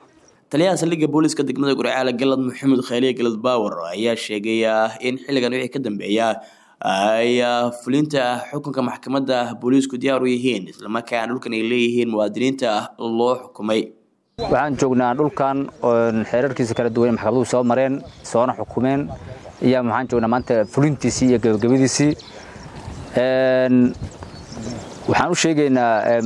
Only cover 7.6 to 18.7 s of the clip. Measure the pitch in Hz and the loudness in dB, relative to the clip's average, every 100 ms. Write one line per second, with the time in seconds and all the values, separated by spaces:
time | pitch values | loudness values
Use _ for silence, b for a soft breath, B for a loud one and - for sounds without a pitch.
7.6 | 120 120 - 139 151 147 123 120 123 147 | -2 -4 -2 0 0 0 0 -2 -6 -8
8.6 | 143 131 123 - 123 139 135 127 120 110 | -6 -4 -4 -6 -4 -4 0 0 -2 -4
9.6 | 120 135 135 123 131 131 127 123 127 107 | 2 2 2 -2 -2 0 0 0 0 -2
10.6 | 92 - 104 113 117 117 113 127 120 113 | -6 -14 -6 -6 -4 -4 -4 -6 -6 -4
11.6 | 113 123 120 120 120 107 107 104 127 135 | 0 2 2 2 0 0 0 0 -2 0
12.6 | 123 104 - - 117 113 120 123 - - | -2 -2 -4 -8 -4 0 0 0 -6 -8
13.6 | 104 110 - - _ _ _ - 107 131 | -2 0 -2 -12 _ _ _ -10 0 0
14.6 | 147 131 139 127 123 131 147 139 135 139 | 0 0 2 2 2 2 -2 0 -2 0
15.6 | 139 - 120 117 117 113 107 120 139 127 | -6 -2 2 4 2 0 0 0 0 -2
16.6 | 117 113 120 117 120 110 104 123 113 123 | -2 0 0 2 2 2 0 0 2 2
17.6 | 123 120 131 139 - - - 117 127 117 | 2 2 0 -2 -8 -18 -2 0 0 -2
18.6 | 104 | -6